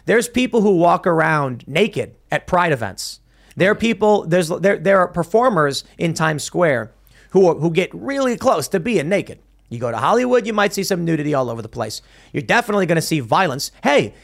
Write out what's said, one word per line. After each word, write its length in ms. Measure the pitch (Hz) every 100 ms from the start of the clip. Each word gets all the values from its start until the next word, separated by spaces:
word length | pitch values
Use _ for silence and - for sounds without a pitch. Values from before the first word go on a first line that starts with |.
| -
There's 220 | 214 214
people 340 | - 254 254
who 140 | 208 185
walk 300 | 170 170 190
around 560 | 165 160 156 139 120 -
naked 480 | 143 214 - 104 - -
at 160 | 151 -
Pride 260 | 180 175
events. 480 | 135 107 92 - - _ _ _ -
There 160 | 180
are 40 | 214
people, 500 | 226 214 214 208 160
there's, 220 | 180 156
there, 300 | - 175 202
there 220 | 160 185
are 80 | 180
performers 760 | 180 160 220 254 190 143 135 - -
in 160 | 165
Times 300 | 151 160 151
Square 500 | - 165 175 127 110 _ _ _ _
who, 220 | 185 185 151
who 120 | 160
get 220 | 165 180
really 440 | 160 220 277 262 226
close 320 | 247 190 131
to 100 | 196
being 300 | 165 214 143
naked. 300 | 196 139 87 _ _ -
You 120 | 120
go 120 | 120
to 60 | 113
Hollywood, 500 | 135 220 247 247 214
you 60 |
might 180 | 214 202
see 100 | 202
some 200 | 190 185
nudity 300 | 165 160 147
all 160 | 143 127
over 120 | 117
the 60 | 107
place. 340 | 117 110 - _ _ -
You're 100 | -
definitely 420 | 110 214 233 208 180
gonna 160 | 165
see 180 | - 160
violence. 520 | 117 151 190 131 - _
Hey, 300 | 247 285 113 -